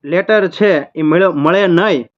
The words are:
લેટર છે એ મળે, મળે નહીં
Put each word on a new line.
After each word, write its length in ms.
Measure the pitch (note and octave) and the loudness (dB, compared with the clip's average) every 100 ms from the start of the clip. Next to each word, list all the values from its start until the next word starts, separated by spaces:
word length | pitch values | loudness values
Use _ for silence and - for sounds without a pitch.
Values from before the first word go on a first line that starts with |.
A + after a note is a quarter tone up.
લેટર 440 | C#3 E3+ G3 G#3+ F#3+ | -4 -4 0 0 0
છે 420 | - G#3 D#3 C3+ E3 | -2 0 0 -4 -4
એ 60 | |
મળે, 260 | D#3 E3 F#3+ | 0 2 2
મળે 380 | D3 D3 F#3+ G3 | 0 0 2 2
નહીં 380 | E3+ G#3 D3 A2+ | 2 0 -2 -6